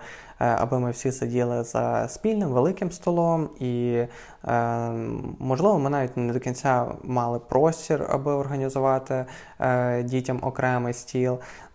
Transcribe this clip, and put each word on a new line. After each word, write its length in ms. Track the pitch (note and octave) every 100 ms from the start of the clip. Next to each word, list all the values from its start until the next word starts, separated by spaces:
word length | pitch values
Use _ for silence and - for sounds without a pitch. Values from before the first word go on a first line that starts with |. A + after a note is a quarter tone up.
| - - - -
е, 160 | A#2+ A2
аби 200 | B2 C3
ми 120 | B2
всі 200 | A#2+ C3+
сиділи 520 | B2 A#2+ B2 A#2+ A#2+
за 440 | A#2 A2+ A#2 A#2 A#2+
спільним 400 | - A3 G#3+ F3
великим 420 | B2 D3+ F#3 F3+
столом 580 | - - E3+ E3+ E3 D3+ -
і, 440 | B2+ A#2+ A#2+ A#2+ A#2+ - - - -
е, 420 | A#2+ A#2 A#2 A#2 A#2 A2+ A#2 B2 -
можливо, 400 | B2+ C3 G3 F#3
ми 100 | C3+
навіть 280 | C#3+ B2+ B2+
не 160 | A#2+
до 60 | A#2+
кінця 460 | B2+ B2+ C#3 B2+ A#2+ -
мали 360 | - B2 A#2+ A#2+
простір, 640 | - C3 D#3 D#3+ - D3 -
аби 220 | C#3 C#3+
організувати, 920 | C#3+ C#3 C#3 C3+ C3+ C3+ C3 C3+ C3 C3 - - -
е, 440 | B2+ B2 B2 A#2+
дітям 360 | A#2+ B2+ B2+ B2+
окремий 500 | B2+ C3 B2+ B2 A#2+
стіл. 460 | B2 - B2+ B2+ B2 - - -